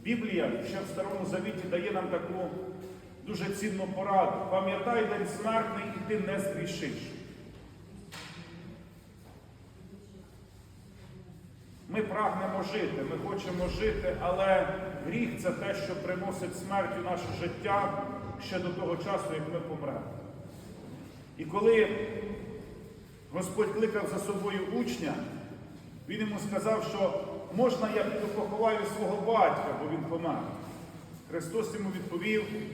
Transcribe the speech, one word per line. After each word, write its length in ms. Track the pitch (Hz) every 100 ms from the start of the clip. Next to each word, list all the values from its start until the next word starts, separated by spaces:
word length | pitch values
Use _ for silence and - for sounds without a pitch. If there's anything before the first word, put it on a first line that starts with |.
Біблія 480 | 175 240 208 185 151 - -
ще 80 | - 190
в 20 |
Старому 380 | - 196 196 180
Завіті 420 | 175 190 185 180
дає 220 | 175 208
нам 160 | 190 175
таку 420 | 175 170 185 175 185 185 - - - - - -
дуже 180 | 208 180
цінну 420 | 202 214 196 185
пораду. 440 | 190 202 190 170 - 190
"Пам'ятай 540 | 190 190 - 240 233 208
день 220 | 202 196 -
смертний, 440 | 220 226 220 202 - -
і 120 | -
ти 120 | 214
не 200 | 185 196
згрішиш". 580 | - - 175 151 147 110 - - - - - - - - - - - - - - - - - - - - - - - - - - - - - 202 - 190 - - - - - - - - - - - - - - - - -
Ми 120 | 214
прагнемо 600 | 208 190 196 185 190 190
жити, 400 | 185 208 165 - 135
ми 180 | 156 -
хочемо 380 | 196 180 180 180
жити, 500 | - 214 202 185 175
але 460 | 170 185 196 185 185 190 190 - 151
гріх — 340 | 214 240 -
це 100 | 180
те, 220 | - 196
що 220 | 196 196 185
приносить 540 | 185 180 196 190 175 -
смерть 420 | - 196 180 196
у 40 |
наше 220 | 175 175 175 -
життя 640 | 175 175 214 202 196 196 202 202 - - -
ще 140 | 185
до 100 | 180
того 280 | 170 170 165
часу, 360 | 202 190 -
як 200 | 156 156
ми 60 | 170
помремо. 520 | - 151 139 117 - - - - - - - - - - - - - -
І 80 | 151
коли 640 | 190 226 226 214 220 - - - - - - - - - - - - -
Господь 420 | 160 175 214 196
кликав 360 | 214 220 214 170
за 60 | 185
собою 400 | - 190 196 196 190
учня, 400 | 233 226 - 147 - - - - - - - - - -
Він 100 | 214
йому 160 | 214 202 208
сказав, 340 | 196 220 220
що 400 | - 202 190 - - - - 185
можна 340 | 247 - 220 214
я 80 |
піду 240 | 202 208 208
поховаю 520 | 208 202 208 226 214 196 214
свого 360 | 208 202 208
батька, 320 | 226 170 - - -
бо 80 | 151
він 140 | 156
помер. 340 | - 170 165 - - - - - - - - - -
Христос 440 | 170 156 226 214
йому 160 | 214 196
відповів 540 | 180 - 170 202 214 202 214 202